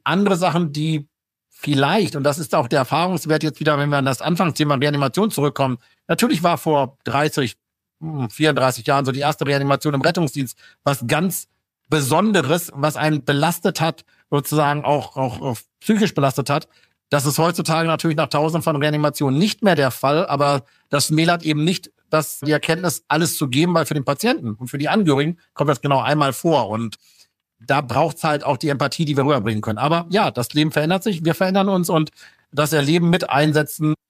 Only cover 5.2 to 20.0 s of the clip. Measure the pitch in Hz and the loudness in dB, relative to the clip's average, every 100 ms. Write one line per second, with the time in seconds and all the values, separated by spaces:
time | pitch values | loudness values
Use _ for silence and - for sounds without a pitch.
5.2 | 214 - 143 - 135 120 _ _ - 170 | 0 0 -2 0 -2 -4 _ _ -4 0
6.2 | 247 202 175 160 165 147 135 - - 131 | 0 2 0 0 2 2 0 -4 -4 0
7.2 | 151 151 123 - _ _ _ _ 160 151 | 0 0 -4 -6 _ _ _ _ -10 -6
8.2 | 117 - 156 131 127 120 117 139 135 131 | -6 0 0 2 2 0 0 0 0 -2
9.2 | 143 151 139 139 139 139 151 139 147 175 | -2 -2 -2 0 0 0 0 0 0 0
10.2 | 156 143 127 - - _ 139 139 120 151 | -2 -2 -8 -10 -20 _ -4 -2 -2 0
11.2 | 185 - - _ _ _ - 156 131 156 | 0 -4 -12 _ _ _ -2 -2 2 2
12.2 | 214 202 131 175 - 139 151 - 156 151 | 2 2 2 0 -2 -4 -2 0 0 0
13.2 | - 139 156 170 196 - 160 - _ _ | 0 2 0 0 -2 -2 -2 -4 _ _
14.2 | _ 143 143 151 143 147 139 147 - - | _ -2 0 0 2 0 0 -2 -2 -6
15.2 | 131 110 135 113 - _ - 214 202 - | -6 -4 -6 -6 -10 _ 0 2 2 2
16.2 | 139 135 135 147 - _ _ _ _ 143 | 0 0 -2 -2 -4 _ _ _ _ -2
17.2 | 139 143 165 170 160 160 165 156 165 156 | 0 2 0 0 0 0 0 0 0 0
18.2 | 147 147 160 165 170 147 151 151 151 - | 0 0 0 0 -2 0 0 0 0 0
19.2 | 143 135 208 - 208 151 135 - | 0 2 0 0 2 2 2 0